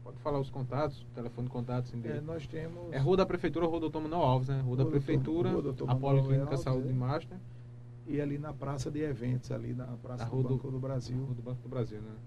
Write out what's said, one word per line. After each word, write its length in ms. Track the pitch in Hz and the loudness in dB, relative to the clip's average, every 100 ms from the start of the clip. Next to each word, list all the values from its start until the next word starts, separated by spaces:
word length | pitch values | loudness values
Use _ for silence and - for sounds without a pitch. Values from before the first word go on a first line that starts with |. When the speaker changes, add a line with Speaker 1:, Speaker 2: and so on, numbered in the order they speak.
Speaker 1:
Pode 140 | - - | -14 -6
falar 220 | 156 143 | -2 0
os 100 | 135 | 0
contatos, 560 | 135 120 123 151 143 - - | -4 -2 0 0 -2 -12 -8
telefone 320 | 120 - 123 | -8 -4 -4
de 60 | |
contatos, 400 | 127 120 123 123 | -2 -2 -2 -2
endereço. 260 | 120 113 147 | -4 -4 -4
Speaker 2:
É, 60 | 151 | -4
nós 200 | 165 139 | -6 -6
temos 460 | 156 160 170 175 | -6 -6 -8 -6
Speaker 1:
É 60 | 139 | 0
Rua 200 | 139 185 | 4 6
da 80 | - | 6
Prefeitura, 400 | 180 175 151 170 | 4 0 2 2
Rua 140 | 165 | 2
Doutor 220 | 156 156 | 0 -2
Manuel 200 | 156 170 | -2 4
Alves, 280 | 147 127 131 | 6 6 4
né? 60 | 135 | 0
Rua 60 | |
da 40 | 131 | 0
Speaker 2:
Rua 100 | 123 | 2
Doutor, 140 | 123 | 4
Speaker 1:
Prefeitura, 600 | 143 139 143 135 165 180 | 4 4 2 2 2 4
Speaker 2:
Rua 100 | 175 | 2
Doutor 280 | 143 123 135 | 0 -2 0
Speaker 1:
a 40 | |
Speaker 2:
Manuel 220 | 127 135 135 | 2 6 6
Speaker 1:
Policlínica 300 | 135 135 139 | 6 4 4
Speaker 2:
Alves, 100 | 139 | 0
Speaker 1:
Saúde 280 | - 127 127 | 2 0 2
Speaker 2:
é. 40 | |
Speaker 1:
Master. 440 | 127 127 151 - 185 - - - - - - - | 0 2 0 -2 -12 -12 -14 -14 -14 -14 -14 -4
Speaker 2:
E 120 | 143 | -2
ali 180 | 147 143 | 0 -2
na 140 | 151 | -6
Praça 400 | 143 139 139 156 | -6 -4 -2 -2
de 80 | 147 | -2
Eventos, 520 | 151 123 120 127 - | -2 0 0 0 0
ali 220 | 120 117 | -4 -4
na 120 | 123 127 | -6 -6
Praça 380 | 120 120 123 | -8 -8 -6
Speaker 1:
A 20 | 117 | -2
Speaker 2:
do 60 | |
Speaker 1:
Rua 120 | 131 | 2
do 60 | 127 131 | 2 2
Speaker 2:
Banco 160 | 131 | 0
do 80 | 131 | -4
Brasil. 380 | 131 135 117 127 | -2 -2 -2 -4
Speaker 1:
Rua 120 | 135 120 | -2 -4
do 60 | |
Banco 200 | 117 123 | -6 -8
do 80 | 120 | -6
Brasil, 320 | 127 110 107 | -2 -2 -4
né? 100 | 107 110 | -10 -12